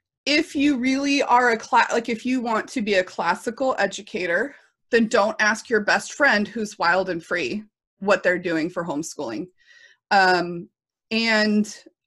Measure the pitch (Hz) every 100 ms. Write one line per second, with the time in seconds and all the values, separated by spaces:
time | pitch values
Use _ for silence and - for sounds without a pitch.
0 | _ _ - 294 320 302 285 269 254 262
1 | 277 277 - 240 247 226 - 240 - 240
2 | 233 226 247 254 233 214 - 269 208 190
3 | 185 - 170 196 - 214 262 - 196 196
4 | 202 208 175 175 277 - _ _ _ 233
5 | 226 233 202 214 214 220 - 220 208 180
6 | - - 285 208 208 233 208 - 170 185
7 | 185 170 - 175 131 208 - _ _ -
8 | 196 190 185 180 175 160 160 180 170 143
9 | 165 - 127 110 175 _ _ - - _
10 | - 202 185 180 175 175 190 _ _ _
11 | - 220 226 214 214 208 208 - - _